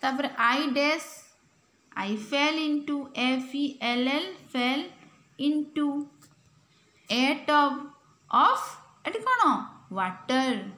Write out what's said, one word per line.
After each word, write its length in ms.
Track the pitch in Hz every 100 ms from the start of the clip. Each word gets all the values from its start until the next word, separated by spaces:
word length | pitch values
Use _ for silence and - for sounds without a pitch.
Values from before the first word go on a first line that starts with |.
ତାପରେ 280 | 269 262 277 -
ଆଇ 240 | 233 262 302
ଡ୍ୟାସ୍, 400 | 262 285 320 - - - _ _ _ _ _ _ -
ଆଇ 160 | 196 208
ଫେଲ୍ 420 | 214 277 294 311
ଇଣ୍ଟୁ, 380 | 311 294 294 285 269 -
ଏଫ୍ 400 | 247 262 262 277
ଇ 100 | 285 -
ଏଲ୍ 260 | 233 240 254
ଏଲ୍, 220 | 285 370 359 -
ଫେଲ୍ 320 | 254 247 277 349 - - _ _ _
ଇଣ୍ଟୁ 480 | 277 302 294 - 294 285 294 - - _ _ _ _ _ _ _ _
ଏ 160 | 226 269 302 -
ଟବ୍ 300 | 294 285 262 294 - _ _ _
ଅଫ୍, 340 | 233 330 539 - - - _ -
ଏଠି 120 | 415
କ'ଣ? 220 | 480 494 370 226 - - -
ୱାଟର। 640 | 185 185 185 - 254 262 220 196